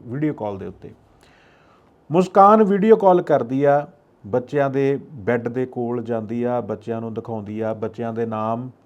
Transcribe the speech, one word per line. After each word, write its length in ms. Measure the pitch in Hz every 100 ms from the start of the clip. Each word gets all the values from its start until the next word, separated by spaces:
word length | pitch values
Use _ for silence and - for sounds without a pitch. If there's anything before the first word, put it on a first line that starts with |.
| 120
ਵੀਡੀਓ 280 | 131 151
ਕਾਲ 240 | 143 107 98
ਦੇ 80 | 92
ਉੱਤੇ। 260 | 92 - - _ _ _ _ _ _ _ _ _ _ -
ਮੁਸਕਾਨ 520 | 156 180 208 196 220
ਵੀਡੀਓ 320 | 208 196 214 220
ਕਾਲ 260 | 196 180
ਕਰਦੀ 420 | 170 143 117 135
ਆ, 240 | 143 143 143 _ _ _ 101
ਬੱਚਿਆਂ 420 | 123 127 143 139
ਦੇ 300 | 135 139 139 -
ਬੈੱਡ 340 | 143 95 120 120
ਦੇ 180 | 120 127
ਕੋਲ 380 | 127 117 120
ਜਾਂਦੀ 400 | 117 117 107 117
ਆ, 180 | 120 123
ਬੱਚਿਆਂ 400 | 104 104 - 113
ਨੂੰ 120 | 113
ਦਿਖਾਉਂਦੀ 480 | 110 117 110 104 107
ਆ। 120 | 110
ਬੱਚਿਆਂ 400 | 110 110 110 117
ਦੇ 120 | 113 117
ਨਾਮ 440 | 110 110 117 127 -